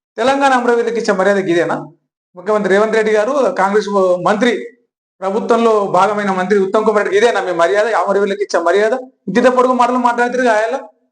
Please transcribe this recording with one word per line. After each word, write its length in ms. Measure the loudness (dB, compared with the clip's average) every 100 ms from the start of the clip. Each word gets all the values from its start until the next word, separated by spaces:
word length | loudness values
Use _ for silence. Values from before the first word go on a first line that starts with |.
| _ -4
తెలంగాణ 360 | -2 0 2
అమరవీరులకు 420 | 2 0 0 0 -2
ఇచ్చే 180 | -2
మర్యాద 240 | 0 0 0
ఇదేనా? 380 | 0 0 0 -4 -10 -20 _ _ _ -10
ముఖ్యమంత్రి 380 | -4 -2 0
రేవంత్ 220 | 2 2 0
రెడ్డి 160 | 0
గారు, 440 | 0 0 0 -2 0
కాంగ్రెస్ 280 | 0 0 0 0 0 0 0
మంత్రి, 420 | 0 0 -2 -6 -18 _ _ _ _
ప్రభుత్వంలో 640 | -6 -4 0 2 2 0 0
భాగమైన 460 | 2 2 0 -2
మంత్రి 280 | -2 0 0
ఉత్తమ్ 260 | 2 0 0
కుమార్ 180 | 0
రెడ్డికి 140 | 0 2
ఇదేనా 240 | 2 2
మీ 120 | -2
మర్యాద? 340 | 0 0 2 0
అమరవీరులకు 560 | 0 0 0 -2 -4
ఇచ్చే 160 | -2 0
మర్యాద? 320 | 2 2 0 -2 -8 _ -4 0
ఇంత 100 | 2
పొడుగు 260 | 4 2
మాటలు 240 | 2 0 0
మాట్లాడుతున్నారు 600 | 0 0 -2 0 0 2
ఆయన, 220 | 0 -4 -10 _ _